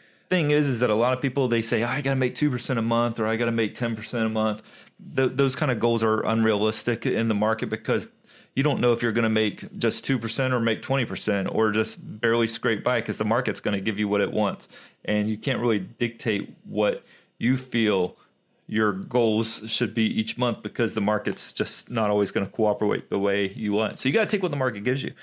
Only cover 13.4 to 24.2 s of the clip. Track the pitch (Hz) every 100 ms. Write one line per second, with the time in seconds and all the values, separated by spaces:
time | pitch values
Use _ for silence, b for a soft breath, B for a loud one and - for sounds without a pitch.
13.4 | 127 95 107 101 101 101 104 101 98 107
14.4 | 101 95 - B B B - 107 104 110
15.4 | 139 113 120 107 92 - 117 - 120 101
16.4 | - - - 101 104 - b b b _
17.4 | 117 127 - 117 107 95 87 - b _
18.4 | _ _ - 107 107 95 98 123 113 110
19.4 | 110 - 110 - 98 117 110 110 107 120
20.4 | 123 110 104 - 113 110 101 107 107 95
21.4 | - - 104 - - 120 104 104 101 107
22.4 | 95 - 107 104 104 98 - 98 98 101
23.4 | 98 107 104 101 107 - 135 220